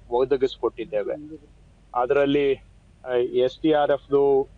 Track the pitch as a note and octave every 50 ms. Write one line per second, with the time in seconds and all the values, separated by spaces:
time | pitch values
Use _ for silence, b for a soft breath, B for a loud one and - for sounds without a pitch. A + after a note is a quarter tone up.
0 | - - A#2+ B2 C3 B2+ C#3+ B2+ C3 A#2+ - - B2 A2+ - A#2 A2 - G#2+ G#2
1 | G2 - - D3+ D3+ D3+ D#3 - - - - - - - - _ _ _ - B2
2 | B2+ B2+ C#3+ C#3+ C#3+ C#3+ C#3 D3 C#3+ C#3 C3+ - - - - - - - - _
3 | - B2+ B2+ B2 B2 B2 - B2 B2 C3 - - - D#3+ D3+ D3 D3 C#3+ C#3+ C3+
4 | - - C#3 C#3+ C#3+ C#3 C#3 C3+ C#3 - -